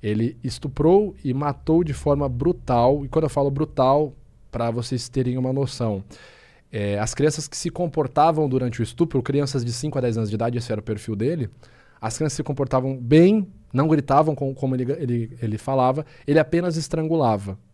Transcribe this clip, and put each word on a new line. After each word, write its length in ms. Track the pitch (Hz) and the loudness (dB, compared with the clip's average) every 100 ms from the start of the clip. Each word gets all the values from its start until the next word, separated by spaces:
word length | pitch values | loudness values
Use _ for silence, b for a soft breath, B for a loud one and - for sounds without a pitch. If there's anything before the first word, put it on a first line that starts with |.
ele 360 | 110 107 117 131 | -2 0 0 -2
estuprou 720 | 131 - 147 135 151 190 208 - | -8 -8 -8 2 4 6 4 -4
e 100 | 139 | -4
matou 500 | 127 147 135 - 160 | -2 -2 -4 2 2
de 100 | 170 | 2
forma 340 | 139 - 143 139 | -2 0 0 0
brutal. 760 | 120 143 180 - 123 123 143 | 0 0 -2 0 4 4 2
E 60 | 139 | 0
quando 140 | 156 | 0
eu 60 | 160 | 0
falo 220 | - 139 | 0 0
brutal, 640 | 139 151 - 127 139 151 - - _ - | 0 -4 2 4 4 2 -6 -20 _ -14
pra 200 | - 117 | -4 -4
vocês 380 | 117 117 127 - | -2 -4 -6 -4
terem 280 | - 123 127 | -4 -2 -2
uma 160 | 127 | -2
noção, 500 | 135 131 - 117 98 98 B B B B B _ | -2 -2 -2 -2 -2 -6 B B B B B _
é, 260 | 107 101 101 | -6 -2 -2
as 140 | 107 | -2
crianças 340 | - 147 147 - | 0 0 0 -8
que 100 | - | -8
se 120 | 175 | -8
comportavam 760 | - 175 160 151 - 156 156 151 | -4 -4 -2 -2 2 2 4 2
durante 340 | 131 123 117 | 0 -2 -2
o 20 | |
estupro, 380 | 113 - 170 135 | -6 0 0 0
crianças 420 | 120 139 143 135 | 0 -2 0 -2
de 80 | 120 | -4
cinco 260 | 117 151 147 | -4 -4 -2
a 40 | |
dez 160 | 123 113 | -2 0
anos 120 | 110 | -2
de 60 | 107 | -2
idade, 220 | 117 120 | -2 -2
esse 140 | 117 | -4
era 80 | 107 | -6
o 40 | |
perfil 320 | 104 104 - 104 | -4 -8 -6 -4
dele, 340 | 117 170 110 - b b b b | -2 -2 -6 -10 b b b b
as 160 | 110 113 | -8 -2
crianças 220 | 156 - | -4 -2
se 60 | |
comportavam 540 | 147 139 139 131 131 135 | -6 -4 0 0 -2 -6
bem, 500 | 120 151 175 220 190 - - | 4 6 8 6 0 -10 -6
não 140 | 127 151 | 0 2
gritavam 460 | 156 143 143 156 | 2 4 4 4
com-, 200 | 143 139 | 0 -4
como 220 | 135 135 131 | -4 -4 -2
ele, 160 | 123 | -2
ele, 440 | 143 135 120 113 - | -4 -2 -2 -4 -6
ele 160 | 117 107 | -6 -4
falava, 480 | - 135 127 135 147 B B | -2 2 2 2 -6 B B
ele 140 | 151 | 2
apenas 380 | 151 170 175 160 | 4 0 0 -4
estrangulava. 800 | 151 160 156 165 127 107 101 95 _ | -4 -4 -2 0 2 0 -4 -12 _